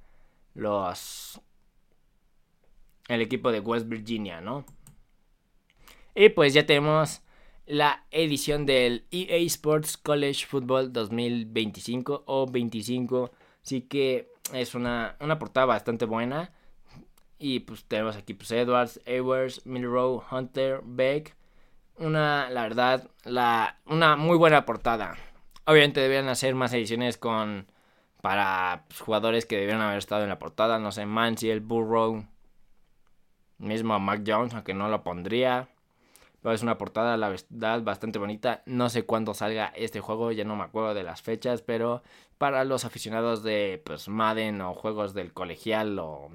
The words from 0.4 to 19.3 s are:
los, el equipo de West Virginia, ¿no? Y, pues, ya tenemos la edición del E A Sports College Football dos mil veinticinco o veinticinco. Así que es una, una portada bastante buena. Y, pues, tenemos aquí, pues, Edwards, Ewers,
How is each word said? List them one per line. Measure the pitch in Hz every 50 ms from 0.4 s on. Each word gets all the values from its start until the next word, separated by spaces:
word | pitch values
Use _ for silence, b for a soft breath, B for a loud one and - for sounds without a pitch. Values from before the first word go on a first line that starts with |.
| _ _ -
los, | - 104 104 104 101 95 90 92 - - - - - - - - - _ _ _ _ _ _ _ _ _ _ _ _ _ _ _ _ _ _ _ _ _ _ _ _ _ - - - - - _ _ _ -
el | 120 117
equipo | 117 110 127 113 92 127
de | 113 107
West | 98 113 117 117 113 113
Virginia, | 117 110 107 107 117 107 104 95 85 80
¿no? | 87 104 131 143 131 - - - - - - - - _ _ _ _ _ _ _ _ _ _ _ _ _ b b b b b b b b b
Y, | 220 202 214
pues, | 208 175 151 143 131
ya | 151 147
tenemos | 151 151 143 147 151 156 156 156 151 - - b b b b b b b b b -
la | 147 147 147 147 135 - - -
edición | - 156 165 156 147 135 - 147 147 147 147
del | 139 135 127 123 120 120 117 - -
E | 175 180 185 - 175
A | 170
Sports | 175 165 - - - 151 151 156 151 151 - -
College | - - 147 147 143 143 139 - - -
Football | - 139 127 123 131 131 131 127 123
dos | 120 110 98
mil | 113 117 120 120 120 120 113
veinticinco | 110 113 113 110 104 - 92 - 117 120 127 123 143 143 139 -
o | - 135 135 135 127
veinticinco. | 127 127 120 113 113 113 104 120 127 127 127 113 127 127 123 120 b b b b b b
Así | b - 135 127
que | 127 - 139 143 135 131 127 120 117 - - _ - -
es | 135 127 120 120 -
una, | 123 120 123 120 117 113 101 - -
una | 143 151 156 156
portada | 120 107 - 131 131 127
bastante | 113 104 - 120 117 113 123
buena. | 110 110 113 117 123 139 156 175 - b b b b b b - B B B B - _ _ - _ _ -
Y, | 151 139 127 117
pues, | - - 110 - -
tenemos | - 117 107 110 110 107
aquí, | 104 101 - 101
pues, | - - -
Edwards, | 113 120 123 123 123 123 120 113 - - -
Ewers, | 120 123 127 127 127